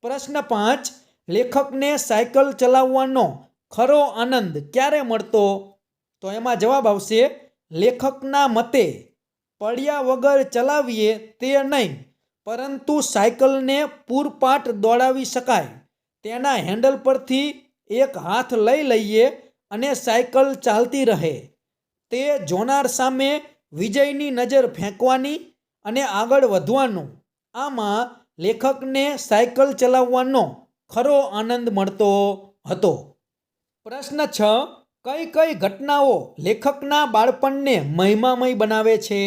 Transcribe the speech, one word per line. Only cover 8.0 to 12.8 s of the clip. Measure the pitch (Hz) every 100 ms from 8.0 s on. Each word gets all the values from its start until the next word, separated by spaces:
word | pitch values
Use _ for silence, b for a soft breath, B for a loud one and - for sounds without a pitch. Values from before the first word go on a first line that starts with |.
| 269 269 269 285 277
મતે | 226 233 285 185 107 - _ _ _ _ _
પડ્યા | 208 240 277 294 254
વગર | 262 269 277
ચલાવીએ | 269 240 254 294 262 226 214 220 220 _
તે | 254 277
નહીં, | 269 277 202 139 - _ _ _ -
પરંતુ | 233 269 277